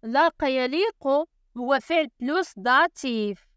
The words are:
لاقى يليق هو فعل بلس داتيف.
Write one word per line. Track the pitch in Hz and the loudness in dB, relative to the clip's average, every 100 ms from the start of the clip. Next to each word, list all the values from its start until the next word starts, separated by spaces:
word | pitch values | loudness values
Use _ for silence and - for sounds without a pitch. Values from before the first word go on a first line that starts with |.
لاقى | 226 254 330 _ 285 262 | -2 2 2 _ -2 0
يليق | 254 302 427 - 269 277 330 _ _ 233 | -2 0 -2 -2 0 0 0 _ _ -10
هو | 247 269 | 0 0
فعل | - 330 294 _ | 2 -2 -2 _
بلس | 247 330 359 - | -4 -2 -4 -6
داتيف. | 190 262 330 - 269 226 208 190 _ | 0 2 2 -2 -6 -4 -4 -6 _